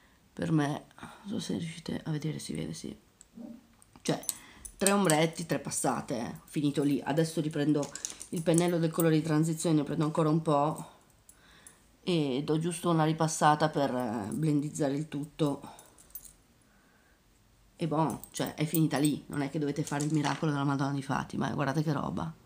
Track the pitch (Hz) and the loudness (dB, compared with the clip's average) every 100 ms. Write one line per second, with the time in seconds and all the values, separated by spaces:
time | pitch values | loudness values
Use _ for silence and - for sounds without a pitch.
0 | _ _ _ - 170 156 143 151 - - | _ _ _ -6 0 2 2 -2 -10 -18
1 | - - 202 - - - 170 165 - - | -18 -16 -8 -6 -4 -4 -6 -8 -8 -6
2 | - 151 156 143 - 160 156 165 - - | -6 -4 -4 -6 -8 -8 -8 -8 -12 -14
3 | _ _ _ 233 - - - _ _ - | _ _ _ -18 -16 -18 -20 _ _ -6
4 | - 151 - - - - - - 196 202 | -4 -2 -4 -10 -14 -20 -20 0 2 6
5 | 180 151 165 160 165 143 - - 147 120 | 6 6 4 0 -4 -4 -4 -2 0 -2
6 | - 123 110 - - 165 143 147 143 139 | -4 -6 -6 -10 -8 -2 0 2 2 0
7 | - 147 160 - 151 151 151 147 139 - | 2 2 2 0 -2 0 2 2 0 -8
8 | - - - 180 160 165 175 175 165 165 | -12 -12 -8 -2 2 4 4 2 0 2
9 | 165 156 156 151 160 160 170 156 143 151 | 4 4 2 2 2 0 2 2 2 0
10 | 151 165 151 160 160 143 151 156 - - | 0 2 2 2 2 2 2 -2 -10 -20
11 | _ _ - - - - - - _ _ | _ _ -20 -20 -20 -20 -20 -20 _ _
12 | 180 175 143 127 151 160 165 165 175 160 | 0 2 2 0 0 0 0 -2 2 4
13 | 156 160 160 - 156 151 151 156 139 123 | 4 2 0 4 4 6 2 2 0 0
14 | 123 113 104 - 156 147 147 156 143 143 | -2 -4 -4 -2 2 2 0 -2 0 0
15 | 156 143 160 - 151 139 - - - - | -4 -6 -8 -2 -2 -2 -10 -18 -20 -20
16 | - - - - _ _ _ _ _ _ | -20 -20 -20 -20 _ _ _ _ _ _
17 | _ _ _ _ _ _ _ - 165 151 | _ _ _ _ _ _ _ -6 -2 2
18 | 151 - - - 127 - 156 165 151 131 | 0 -2 -8 -6 -6 -2 0 2 4 4
19 | 151 135 - - 143 160 143 143 147 143 | 2 0 -4 -6 -4 -2 -2 -2 -4 -2
20 | 147 156 143 139 160 143 143 139 139 139 | 0 0 0 0 0 0 0 0 0 -2
21 | 135 131 135 135 139 147 139 147 156 139 | -2 -4 -4 -4 -4 -2 -2 0 0 -2
22 | - - 160 - | -2 -4 -6 -8